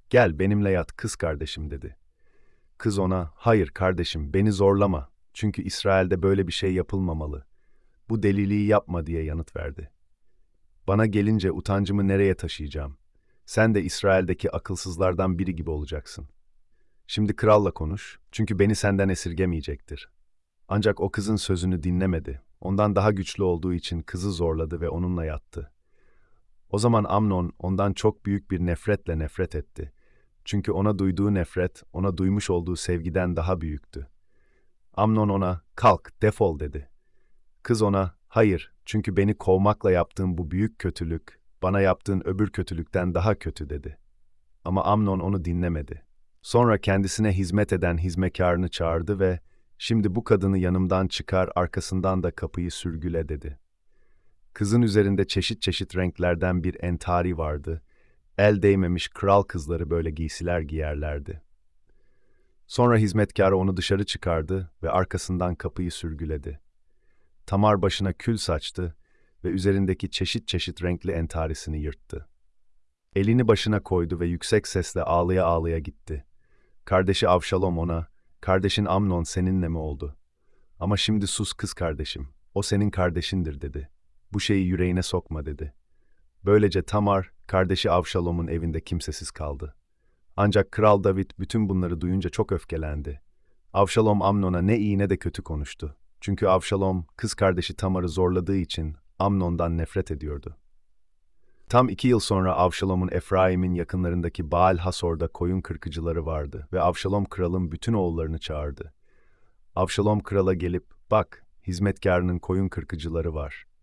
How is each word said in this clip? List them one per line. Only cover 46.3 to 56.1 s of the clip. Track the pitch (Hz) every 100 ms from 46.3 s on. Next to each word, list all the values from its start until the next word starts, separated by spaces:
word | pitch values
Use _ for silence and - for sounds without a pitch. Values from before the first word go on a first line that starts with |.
| _
Sonra | - 120 120 104
kendisine | - 98 98 - 107
hizmet | 92 90 101 104
eden | 92 87 87
hizmetkarını | 90 85 92 - 90 87 90
çağırdı | - 82 82 82 98
ve, | 92 90 - - _ -
"Şimdi | - 113 104
bu | 98
kadını | - 104 98 98
yanımdan | 90 92 90 92 95
çıkar, | - - 95 92
arkasından | - 90 - - 95 92 92
da | 85
kapıyı | - - - 87
sürgüle." | - 90 80 85 82 76
dedi. | 73 69 69 _ _ _ _ _ _ _ _ -
Kızın | - 104 117
üzerinde | 113 104 101 98 95
çeşit | 98 92 113
çeşit | - 90 95 92
renklerden | 90